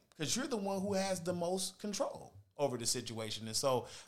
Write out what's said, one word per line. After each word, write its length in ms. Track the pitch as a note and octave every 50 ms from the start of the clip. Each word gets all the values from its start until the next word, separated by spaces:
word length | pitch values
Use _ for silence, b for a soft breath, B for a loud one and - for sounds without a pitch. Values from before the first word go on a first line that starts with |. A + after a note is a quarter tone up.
| _ _ _ -
'cause 160 | D#3 C#3 -
you're 100 | A3+ C4+
the 100 | D#4 B3+
one 240 | G#3+ G3 G3 G3 G3
who 140 | F#3+ G3+ G3
has 260 | F#3+ F#3+ G3 F#3+ F3
the 120 | E3 F3+ F3
most 460 | F3 E3+ F3 F#3 F#3+ F#3+ - - -
control 560 | - G#3 G3+ - C#4+ C#5+ - - - - - - - _ _ -
over 180 | D3 C3+ B2
the 100 | A#2 A#2
situation. 600 | A2 - B2+ A2 A2 A#2 A2 A2+ A2 G#2+ G#2+ A2 A2+
And 80 | A2
so 300 | - - C3+ C3 A#2+ B B B B B